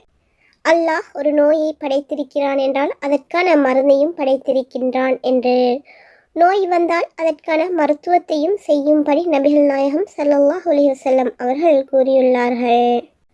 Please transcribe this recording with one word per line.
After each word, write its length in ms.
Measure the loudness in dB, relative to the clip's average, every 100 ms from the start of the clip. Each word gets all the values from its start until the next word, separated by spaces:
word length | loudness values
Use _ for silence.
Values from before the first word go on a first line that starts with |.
| -8 _ _ _ _ _ 0
"அல்லாஹ் 380 | 0 0 -4 -6
ஒரு 200 | -6 -2
நோயை 420 | 2 2 2 -2 -6
படைத்திருக்கிறான் 760 | -6 -6 -4 -8 -8 -4 -4 -2
என்றால் 360 | -2 -2 -4 -6
அதற்கான 560 | -4 -6 -4 -4 0 2
மருந்தையும் 580 | 2 0 2 2 0 -2
படைத்திருக்கின்றான்" 1040 | -4 -2 -2 -4 -4 -6 -4 -2 -2 -4
என்று. 600 | -2 -2 0 0 0 -2 -8 -20 -20 _ _
நோய் 340 | 0 2 2 0
வந்தால் 400 | 0 0 -2 -4 -4
அதற்கான 540 | -4 -4 -4 -4 -2
மருத்துவத்தையும் 840 | -2 -2 -2 0 -2 0 -2 -2 -2
செய்யும்படி 720 | -2 0 2 2 2 0 0
நபிகள் 380 | 0 2 4 2
நாயகம் 400 | 2 0 -2 -4 -4
ஸல்லல்லாஹு 480 | 0 2 2 0 0
அலைஹி 240 | 2 2
வஸல்லம் 420 | 0 0 0 0 -4
அவர்கள் 480 | -6 -2 2 2 2
கூறியுள்ளார்கள். 1080 | 0 2 2 2 2 0 -2 0 2 2 0 -4 _ _